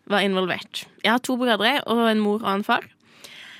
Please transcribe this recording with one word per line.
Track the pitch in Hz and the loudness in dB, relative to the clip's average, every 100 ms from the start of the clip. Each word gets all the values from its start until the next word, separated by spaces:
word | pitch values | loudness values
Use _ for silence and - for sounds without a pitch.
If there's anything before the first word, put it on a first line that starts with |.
| - | -2
var | 202 | 0
involvert. | 196 185 185 202 - - - - | 2 2 0 -4 -8 -14 -14 -4
Jeg | - | 0
har | 240 | 2
to | - 254 | 0 0
brødre | 247 208 214 277 | 0 2 2 0
og | - 233 | 0 2
en | 233 220 | 4 2
mor | 208 208 | 2 0
og | 208 | 0
en | 196 202 | -2 0
far. | 240 - _ _ - - - - | -2 -4 _ _ -20 -20 -20 -20